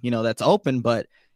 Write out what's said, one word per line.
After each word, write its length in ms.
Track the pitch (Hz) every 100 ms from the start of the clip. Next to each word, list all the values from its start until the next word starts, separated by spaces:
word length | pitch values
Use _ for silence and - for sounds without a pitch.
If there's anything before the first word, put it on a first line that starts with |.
you 80 | 123
know, 100 | 117
that's 200 | 113 113
open. 400 | 151 196 143 131
But, 260 | 117 113 - _ _